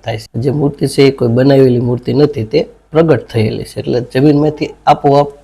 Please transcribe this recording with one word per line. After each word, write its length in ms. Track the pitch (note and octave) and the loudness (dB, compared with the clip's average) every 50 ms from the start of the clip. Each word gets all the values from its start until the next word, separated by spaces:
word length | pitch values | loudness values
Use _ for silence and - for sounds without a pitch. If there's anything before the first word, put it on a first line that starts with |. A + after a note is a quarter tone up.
| - | -10
થાય 140 | A#2 A2 A2 | -10 -10 -10
છે. 200 | - - - A#2+ | -10 -10 -8 -4
જે 100 | A#2 C#3 | -4 -2
મૂર્તિ 360 | A#2+ D3 C#3+ C#3+ C#3+ - D#3 | -2 0 -2 -2 -2 -4 -6
છે 160 | C3+ - - | -2 2 2
એ 80 | C#3 C3+ | 2 2
કોઈ 180 | C3+ - B2 A#2+ | 2 0 0 0
બનાવેલી 520 | A2+ B2 B2+ C#3 C#3 C3+ C3+ B2+ B2 A#2+ | 2 2 2 4 4 4 4 4 2 0
મૂર્તિ 340 | A#2+ A#2+ B2 A#2+ - - A#2+ | -2 -2 -4 -4 -4 -4 0
નથી, 300 | C3+ D3 C#3+ - C#3+ A2 | 0 0 0 0 -4 -6
તે 220 | A2 - C#3 - - - _ _ _ | -4 -2 -2 -2 -4 -10 _ _ _
પ્રગટ 360 | - D#3 E3+ D#3+ C#3+ A2+ - - | 0 0 2 2 2 0 -2 -4
થયેલી 360 | - A#2 G#2+ A2+ A#2+ - - | -4 -2 -2 -2 -4 -6 -10
છે, 160 | - - - | -12 -12 -10
એટલે 200 | - C#3+ C3 A#2+ A#2+ - - | -6 -4 -4 -4 -4 -4 -2
જમીનમાંથી 540 | C3 C3+ D3+ C#3+ C#3+ D3+ D3+ D3+ - D3+ - - _ - | 0 2 2 2 2 0 -2 -2 -4 -8 -10 -10 _ 0
આપોઆપ 400 | D3 D3+ D3+ - C#3+ C#3 C#3+ D3 C#3+ - - | 0 0 2 2 2 2 2 0 -2 -6 -16